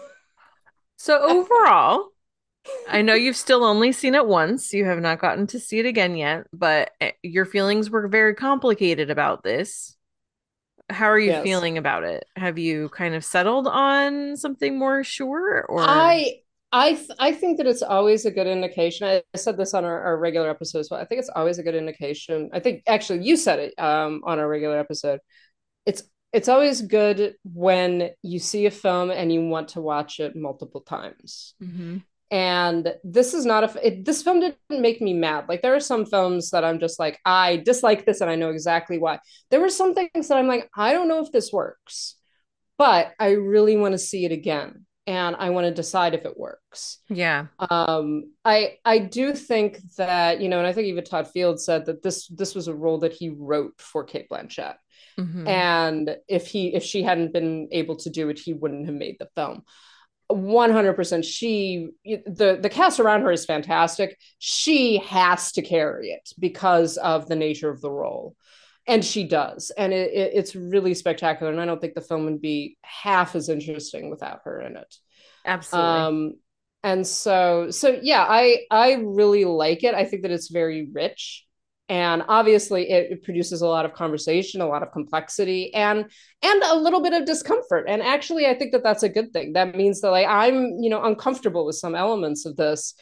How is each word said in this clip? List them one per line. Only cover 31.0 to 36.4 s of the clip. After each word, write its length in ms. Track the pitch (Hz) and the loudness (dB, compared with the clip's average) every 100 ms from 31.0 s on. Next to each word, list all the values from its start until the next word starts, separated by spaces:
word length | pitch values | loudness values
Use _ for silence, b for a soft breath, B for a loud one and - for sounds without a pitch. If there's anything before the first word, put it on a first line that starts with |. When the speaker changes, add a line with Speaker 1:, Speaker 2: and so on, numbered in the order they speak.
| - - - - - - | -12 -18 -20 -20 -20 -18
Speaker 1:
Mm-hmm. 360 | 180 175 170 185 - _ - | -16 -12 -12 -12 -14 _ -6
Speaker 2:
And 640 | 196 185 180 175 170 165 - | -2 0 2 0 0 -2 -6
this 300 | 185 190 247 | -2 2 2
is 120 | 339 247 | 2 2
not 200 | 214 220 | 2 2
a 20 | |
f-, 80 | - | 2
it, 220 | - 190 190 | -2 0 -2
this 180 | 311 | -2
film 160 | - 359 | 2 2
didn't 180 | 349 - - 285 | 2 -4 -8 0
make 200 | 233 226 | 0 0
me 120 | 208 | 0
mad. 360 | 175 160 151 147 | 0 0 -2 -4
Like, 120 | 175 | -2
there 140 | 247 277 | 2 2
are 60 | |
some 240 | 285 240 214 | 2 -2 0
films 460 | 202 185 180 | 2 2 0